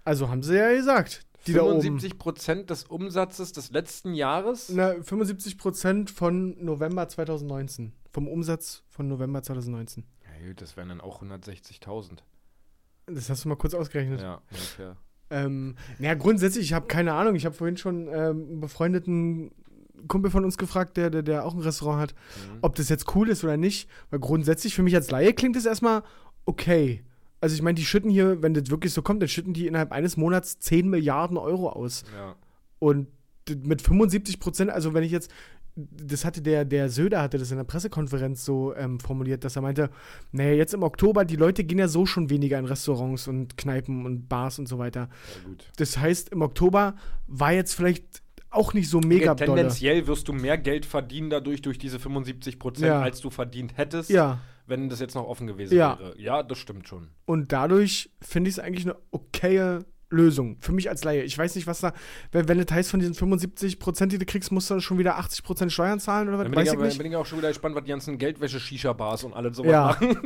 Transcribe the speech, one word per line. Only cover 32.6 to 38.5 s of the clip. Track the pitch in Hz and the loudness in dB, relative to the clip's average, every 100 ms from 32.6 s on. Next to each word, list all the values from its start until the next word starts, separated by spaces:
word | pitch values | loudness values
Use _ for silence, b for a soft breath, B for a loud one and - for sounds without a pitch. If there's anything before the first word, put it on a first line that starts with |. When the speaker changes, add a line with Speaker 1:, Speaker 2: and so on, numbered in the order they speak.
| _ - | _ 0
Speaker 1:
Und | 151 143 135 - _ - - | 4 4 0 -10 _ -20 -12
d-, | 147 | -8
mit | 139 156 | -2 2
fünfundsiebzig | - 185 214 202 202 185 | 6 6 6 4 -2 -6
Prozent, | - 160 196 | -6 0 0
also | - 160 | 0 0
wenn | 160 | 0
ich | 165 | 2
jetzt, | 170 165 B B B - - | -2 -4 B B B -16 -14
das | 143 151 147 143 165 | -14 -14 -8 -4 -4
hatte | 165 | -2
der, | 151 151 143 | 0 2 2
der | 139 139 | 2 0
Söder | 120 180 202 | 2 2 2
hatte | 143 139 | 0 -2
das | 123 | -4
in | 131 | -6
der | |
Pressekonferenz | 131 170 202 160 143 135 131 131 | -6 -6 -4 -4 -2 -2 -2 -4
so, | - | -2